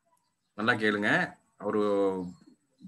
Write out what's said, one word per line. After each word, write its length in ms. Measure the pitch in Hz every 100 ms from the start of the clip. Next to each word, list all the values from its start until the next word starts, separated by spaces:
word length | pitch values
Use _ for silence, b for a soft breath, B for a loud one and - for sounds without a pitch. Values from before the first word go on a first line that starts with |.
| _ _ _ _ _
நல்லா 180 | - 110
கேளுங்க, 640 | 123 107 104 107 160 175 - _ -
அவரு 680 | 104 107 104 101 98 95 90 - - - _ _